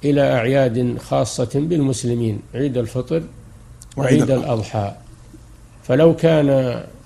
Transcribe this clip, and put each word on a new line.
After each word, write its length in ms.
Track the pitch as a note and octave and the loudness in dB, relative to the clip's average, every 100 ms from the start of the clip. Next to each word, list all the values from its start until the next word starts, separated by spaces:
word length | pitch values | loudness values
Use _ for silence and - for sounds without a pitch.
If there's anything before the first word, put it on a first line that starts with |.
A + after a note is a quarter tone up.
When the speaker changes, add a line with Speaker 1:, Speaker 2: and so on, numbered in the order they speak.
Speaker 1:
إلى 280 | D3 C#3+ C3+ | 0 2 2
أعياد 680 | C3 A#2 C#3 C3 A#2 B2 A#2+ | 2 2 2 2 0 -2 -4
خاصة 520 | - C3+ C3 - A#2+ | -2 -2 -2 -2 -2
بالمسلمين، 840 | C#3 D#3 E3+ C3+ A#2+ A#2+ A#2+ A2+ G#2 - | -2 -2 0 0 -2 -2 -2 -2 -4 -8
عيد 240 | A#2+ C#3+ B2 | -4 -2 -2
الفطر 440 | A2+ B2+ B2 E3 D#3+ - - - - - - - | -4 -6 -4 -4 -4 -16 -20 -20 -20 -20 -14 -4
Speaker 2:
وعيد 220 | C3+ D3 | 2 2
Speaker 1:
وعيد 120 | C3 | 2
Speaker 2:
الأضحى. 480 | B2+ C#3 A2+ G#2 A2 | 0 -2 -4 -4 -4
Speaker 1:
الأضحى. 140 | G2+ - - - - - - - - - | -4 -8 -20 -20 -20 -20 -20 -20 -20 -18
فلو 340 | - C3 E3 E3 | -2 4 4 4
كان، 640 | E3 D#3 C#3+ C3+ B2+ A#2 - - | 2 4 2 2 0 -6 -10 -20